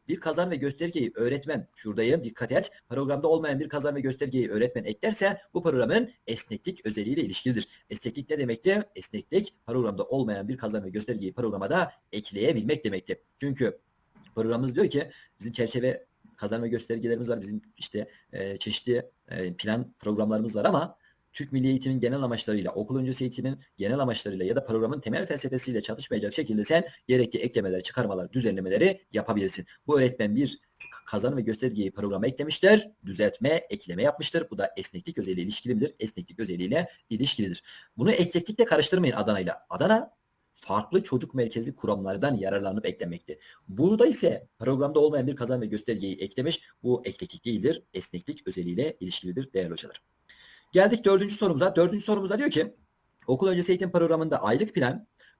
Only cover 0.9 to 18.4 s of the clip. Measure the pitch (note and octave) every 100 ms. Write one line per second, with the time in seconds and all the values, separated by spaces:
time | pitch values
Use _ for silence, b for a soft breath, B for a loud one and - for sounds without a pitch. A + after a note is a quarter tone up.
0.9 | E3 A#2+ - A#2+ C#3 C#3+ C#3 - - G#2+
1.9 | G#2 A2+ D#3+ A#2 - A#2 D3 - B -
2.9 | B2 C#3 C#3+ D#3 D#3+ D#3 C3+ D3+ D3 C#3+
3.9 | C#3+ C3 B2+ C#3 C3 A2+ G#2+ B2 A#2+ A2+
4.9 | G#2+ A3+ G#3+ G3 G3+ B F3 E3+ C3 A#2
5.9 | G3+ A#3+ - - A2+ - G#2+ - - A2
6.9 | G#2 G#2 D3 G2 F#2+ B2+ A2+ - b b
7.9 | G#2+ A#2 C#3+ C3+ D3+ B2 A#2 F#3 G3+ G#3
8.9 | - - G#3 - F#3 G#3 _ - B2 A2+
9.9 | G2 - C3+ A2 G2+ G2+ C3 A2 G#2+ F#2+
10.9 | G2+ G#2+ A2 F#2+ G#2+ A2+ G2 G2 F3+ E3+
11.9 | B _ G#2+ - G2+ A2+ A#2 G#2+ D3+ G#2+
12.9 | F#2 - F#2 _ - C#3 C3 A2 - _
13.9 | _ _ _ - A2+ A2+ A#2 C3 C#3 G#3+
14.9 | C#3 - B B - A2+ A#2 A2+ B2 B2+
15.9 | - - _ - - G#2+ A2+ A#2 A2+ -
16.9 | A#2 A#2 A#2 A#2 A2+ G2 G#2+ - - -
17.9 | G#2 - B B F#2+